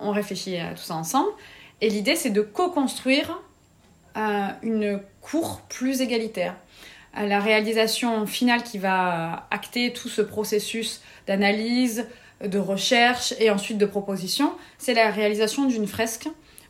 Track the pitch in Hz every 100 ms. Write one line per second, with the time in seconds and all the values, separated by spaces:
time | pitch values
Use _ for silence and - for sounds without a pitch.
0 | 208 208 202 190 190 175 165 175 - 165
1 | 165 262 392 - - - - - 220 208
2 | 208 330 254 208 208 - 359 302 262 -
3 | 254 285 311 349 - _ _ _ _ _
4 | _ 214 214 208 196 - 226 220 208 196
5 | 196 _ - 311 330 - - - 254 269
6 | 247 240 220 190 175 185 - - - -
7 | - - 208 202 208 214 214 226 220 -
8 | 240 220 214 - 247 240 226 202 190 185
9 | 180 165 165 165 - 196 - 247 240 240
10 | 240 - 202 214 208 208 202 226 220 -
11 | - - - 196 202 208 226 247 254 220
12 | 233 - - - 208 196 185 196 - 240
13 | 240 247 - - 220 202 - 214 202 202
14 | 202 190 185 - 285 - - - - 233
15 | 220 202 208 214 214 277 277 226 208 -
16 | 226 - 311 - - -